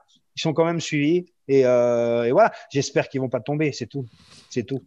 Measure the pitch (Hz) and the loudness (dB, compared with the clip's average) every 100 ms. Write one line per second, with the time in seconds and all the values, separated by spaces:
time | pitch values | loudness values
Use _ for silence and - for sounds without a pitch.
0 | _ _ _ - 160 147 165 170 - 151 | _ _ _ -6 -4 0 0 0 -4 -2
1 | 147 180 180 _ - 135 123 123 120 117 | 0 0 -2 _ 0 4 4 4 4 2
2 | 117 117 120 160 226 - - 139 131 160 | 0 0 2 4 2 0 -8 -4 -2 -2
3 | 139 135 131 123 113 147 156 - 117 139 | -2 -4 -4 -4 -4 -2 -2 -4 -10 -10
4 | 123 - - - - 127 - 135 | -12 -16 -20 -20 -12 -8 -6 -8